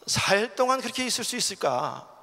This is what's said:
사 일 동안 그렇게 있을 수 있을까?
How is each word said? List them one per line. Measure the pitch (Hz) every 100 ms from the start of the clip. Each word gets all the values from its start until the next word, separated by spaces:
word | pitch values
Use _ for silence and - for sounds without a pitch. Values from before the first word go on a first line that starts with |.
| -
사 | - - 196
일 | 240 -
동안 | 254 262
그렇게 | 233 247 254
있을 | -
수 | 226 240
있을까? | - 190 151 123 143 - - -